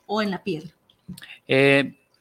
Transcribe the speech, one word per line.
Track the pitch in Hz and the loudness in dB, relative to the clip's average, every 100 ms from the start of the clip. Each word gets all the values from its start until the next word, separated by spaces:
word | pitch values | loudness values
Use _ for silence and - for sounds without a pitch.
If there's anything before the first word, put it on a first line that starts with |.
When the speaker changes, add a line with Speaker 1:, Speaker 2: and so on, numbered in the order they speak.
| - | -6
Speaker 1:
o | 208 | -4
en | 208 | -2
la | 190 | -4
piedra. | - 156 160 _ _ _ - - - - - | -6 -8 -8 _ _ _ -20 -20 -20 -14 -2
Speaker 2:
Eh, | 135 139 139 131 - _ _ | 2 4 4 0 -6 _ _